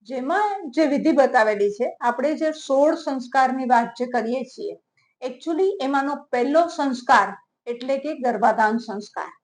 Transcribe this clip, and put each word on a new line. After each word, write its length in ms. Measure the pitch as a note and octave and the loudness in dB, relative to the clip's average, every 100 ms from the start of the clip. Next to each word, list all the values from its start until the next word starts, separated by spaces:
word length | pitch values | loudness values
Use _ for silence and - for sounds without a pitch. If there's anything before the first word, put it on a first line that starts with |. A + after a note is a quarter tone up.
જેમાં 680 | G#3+ C4 C4 F#4 G#4 G4 D#4 | -12 -8 -4 -2 -2 -4 -6
જે 160 | C#4+ D4+ | 0 2
વિધિ 260 | C#4+ D#4 | 2 2
બતાવેલી 580 | C#4 C4+ B3 A3 G3+ G3+ | 4 4 4 2 2 0
છે, 260 | G3+ C4 - | 0 -4 -2
આપણે 340 | B3 B3+ C#4+ | -4 0 -2
જે 180 | D4 D#4 | 0 -2
સોળ 420 | D#4 - C4+ D4+ | -4 -2 2 4
સંસ્કારની 720 | E4 D4+ C4+ B3 C4+ B3+ C4 | 2 -4 -6 -2 2 2 0
વાત 240 | B3+ A#3+ A#3 - | 2 2 2 -4
જે 80 | B3 | -4
કરીએ 380 | A#3+ A3 C4 | -2 -2 -4
છીએ, 320 | A#3+ - G3+ - _ _ _ - B3+ | -6 -10 -10 -12 _ _ _ -12 -12
actually 440 | B3 D#4+ E4 F#4+ - | -8 -4 0 0 0
એમાંનો 320 | C4+ C#4 C#4+ | -2 0 -2
પહેલો 520 | C#4+ - B3 C4+ D#4 E4+ - | -4 -4 -2 2 2 2 0
સંસ્કાર 600 | C#4 A#3+ - A#3 G3 - _ _ B3 | -2 -2 4 4 4 -4 _ _ -12
એટલે 320 | A#3+ C4 C4+ | -8 -4 -4
કે 160 | D4 | -4
ગર્ભાધાન 600 | D#4 A#3+ G#3+ A3 A3+ G#3+ A3+ | -4 -2 2 2 4 2 0
સંસ્કાર. 520 | A#3 G3+ - F3 D3+ - | -4 -10 -10 -12 -12 -14